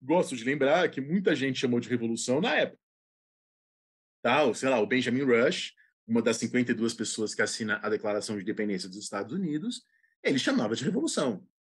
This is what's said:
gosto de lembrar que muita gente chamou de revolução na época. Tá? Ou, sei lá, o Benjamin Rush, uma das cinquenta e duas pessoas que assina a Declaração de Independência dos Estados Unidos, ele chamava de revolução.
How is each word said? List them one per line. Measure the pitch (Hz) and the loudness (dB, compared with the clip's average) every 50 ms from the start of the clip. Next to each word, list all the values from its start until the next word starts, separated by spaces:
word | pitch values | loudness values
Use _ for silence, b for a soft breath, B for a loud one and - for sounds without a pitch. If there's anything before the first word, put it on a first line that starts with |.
gosto | 131 131 165 180 - - 131 | -2 2 2 2 2 0 -2
de | 113 113 | -4 -2
lembrar | 127 143 147 131 139 156 180 175 - | -2 0 2 4 4 4 4 4 2
que | - 135 | 0 -2
muita | 131 143 175 208 185 - 151 | -4 0 0 2 2 2 2
gente | 123 135 135 131 - | 2 2 0 0 0
chamou | 139 123 120 120 | 0 2 2 0
de | 117 - | 0 0
revolução | 123 120 117 113 113 - - 123 127 151 | -2 -2 0 -2 -2 -2 0 0 0 2
na | 202 262 302 | 2 2 2
época. | 247 156 - - - _ _ _ _ _ _ _ _ _ _ _ _ _ _ _ _ _ _ _ _ _ _ _ _ _ _ _ _ - | 0 0 -2 -4 -8 _ _ _ _ _ _ _ _ _ _ _ _ _ _ _ _ _ _ _ _ _ _ _ _ _ _ _ _ 0
Tá? | 117 127 151 147 | 2 2 4 4
Ou, | 120 - | 2 0
sei | - 135 131 | 0 0 2
lá, | 131 113 | 2 2
o | 104 | 2
Benjamin | 101 127 127 123 117 120 131 143 | 2 2 2 2 2 0 0 2
Rush, | 127 117 113 127 165 185 - - - - b b b b b _ | 4 4 6 4 4 2 0 -6 -10 -12 b b b b b _
uma | 113 113 117 | -2 0 2
das | 113 117 113 | 2 2 2
cinquenta | - 123 113 123 123 123 127 | 0 0 0 0 2 2 2
e | 113 | 0
duas | 104 113 113 113 | 0 0 -2 -2
pessoas | - 107 - - - 107 104 - | -4 -6 -6 -4 -4 -4 -4 -2
que | - | -2
assina | 107 107 - - 113 107 104 104 - | -2 -2 -2 -4 -4 -2 -2 -2 -2
a | 107 | -2
Declaração | 107 98 - 104 104 104 101 - 107 | -2 -2 -2 -2 -2 -2 -2 -4 -6
de | 101 92 | -6 -6
Independência | 107 98 110 104 104 98 92 95 | -6 -4 -4 -2 -2 -2 -4 -6
dos | 92 92 104 | -8 -12 -12
Estados | 98 - 104 101 104 110 156 | -12 -8 -8 -8 -6 -6 -6
Unidos, | 196 190 151 147 151 185 240 233 - - _ _ _ _ _ _ _ - | -4 -4 -4 -4 -4 -6 -6 -8 -10 -12 _ _ _ _ _ _ _ -2
ele | - 202 247 | 0 0 0
chamava | - 294 277 247 117 104 113 | 0 0 0 2 0 0 -2
de | - 135 | -2 -2
revolução. | 208 190 254 330 277 - 220 151 127 98 90 - _ _ _ | -2 -2 0 -2 -2 0 0 0 -2 -2 -4 -8 _ _ _